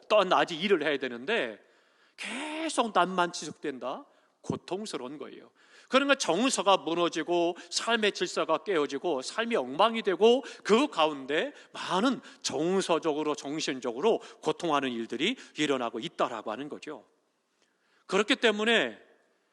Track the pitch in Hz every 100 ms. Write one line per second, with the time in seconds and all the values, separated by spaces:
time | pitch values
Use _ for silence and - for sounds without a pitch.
0 | - 214 185 143 147 151 202 180 147 139
1 | 131 120 139 226 127 101 _ _ _ _
2 | _ - 202 240 302 311 320 - 233 190
3 | 175 185 175 - 156 - 156 127 123 190
4 | 285 _ _ _ - 131 - 185 214 147
5 | 127 147 120 - 123 _ _ - - 254
6 | 277 277 - 208 254 - 190 185 147 170
7 | 170 170 156 175 170 175 - - - 233
8 | 208 - 180 - 160 156 - 170 139 135
9 | 180 135 - - 233 214 127 147 220 226
10 | 202 170 226 254 - - - 220 294 -
11 | 160 143 131 156 277 - - - - 180
12 | 254 185 - - - 135 165 190 175 160
13 | 160 147 151 143 139 156 165 131 123 117
14 | 208 190 - - 156 151 170 143 135 117
15 | 113 123 180 254 - - 151 131 117 113
16 | - - 143 113 110 107 143 98 - 135
17 | - _ _ _ _ _ _ _ _ _
18 | - 190 214 269 233 208 214 226 127 104
19 | - _ _ _ _